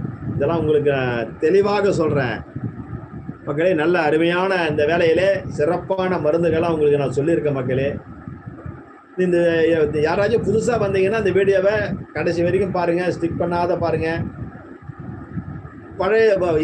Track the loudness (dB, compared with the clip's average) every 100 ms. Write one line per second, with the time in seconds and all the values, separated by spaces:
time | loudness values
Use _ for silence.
0 | -8 -8 -6 -2 0 0 2 2 2 0
1 | 0 -2 -4 -2 2 4 4 2 2 2
2 | 0 0 -2 -4 -8 -8 -8 -8 -12 -12
3 | -12 -14 -14 -12 -6 0 2 2 2 2
4 | 2 2 2 2 0 0 0 0 2 2
5 | 2 4 2 0 -4 -2 0 0 -2 -2
6 | 0 0 0 2 2 2 0 2 2 2
7 | 0 0 0 0 0 -2 -2 0 -2 -4
8 | -12 -16 -14 -14 -16 -14 -14 -16 -18 -20
9 | -10 -2 2 4 4 4 4 4 2 2
10 | 0 2 2 2 2 0 2 0 2 2
11 | 2 2 2 2 4 4 4 2 -2 -6
12 | -8 -4 -2 0 0 2 0 0 0 0
13 | 0 -2 -2 -2 -2 0 0 0 0 0
14 | -2 -2 -6 -8 -12 -14 -18 -18 -18 -14
15 | -14 -14 -10 -10 -10 -12 -14 -18 -12 -4
16 | 2 4 4 4 2 2